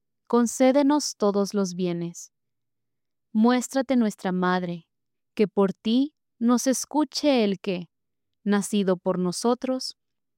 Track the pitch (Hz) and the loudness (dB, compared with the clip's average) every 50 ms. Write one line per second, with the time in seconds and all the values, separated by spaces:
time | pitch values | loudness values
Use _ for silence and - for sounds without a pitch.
0 | _ _ _ _ _ - - 240 240 220 - - 262 262 262 285 285 277 294 294 | _ _ _ _ _ -2 0 2 2 0 0 2 4 4 4 4 4 4 2 2
1 | - - - - 214 202 196 202 202 190 - 202 196 180 180 180 185 175 175 170 | 0 -4 -4 -2 -2 0 0 0 -2 -2 -2 -4 -4 -4 -4 -4 -4 -4 -4 -4
2 | 170 170 175 - - - _ _ _ _ _ _ _ _ _ _ _ _ _ _ | -6 -8 -10 -14 -20 -20 _ _ _ _ _ _ _ _ _ _ _ _ _ _
3 | _ _ _ _ _ _ - 214 220 240 247 247 233 - - 269 262 - 269 247 | _ _ _ _ _ _ 0 2 4 4 4 2 0 -2 -4 -4 -2 0 2 2
4 | 226 214 - - - 190 180 180 180 180 180 185 180 175 175 170 - _ _ _ | 2 0 -2 -4 -4 -4 -2 0 0 0 0 0 -2 -4 -8 -10 -12 _ _ _
5 | _ _ _ _ _ _ _ - 214 185 - 202 196 190 185 _ - 220 226 254 | _ _ _ _ _ _ _ -2 -2 0 2 2 0 0 0 _ -2 0 0 2
6 | 277 302 - _ _ _ _ - 233 233 247 233 - 269 247 - - - - 294 | 0 -2 -4 _ _ _ _ -2 0 2 2 2 2 0 -2 -2 -4 -4 -2 -2
7 | 302 - - - - 294 269 240 214 202 190 - - 208 180 180 170 - _ _ | -2 -2 -4 -2 0 2 2 2 2 0 -2 -4 -4 -6 -6 -6 -8 -12 _ _
8 | _ _ _ _ _ _ _ _ - 202 202 202 190 - - 208 196 190 185 175 | _ _ _ _ _ _ _ _ -2 0 0 0 0 0 -2 0 0 0 0 0
9 | - 190 185 180 180 180 170 - - 233 254 254 - 254 262 262 - - - _ | -2 -2 -2 -2 -2 -4 -4 -2 -2 -2 -2 -2 -2 -6 -6 -6 -8 -10 -14 _
10 | _ _ _ _ _ _ _ | _ _ _ _ _ _ _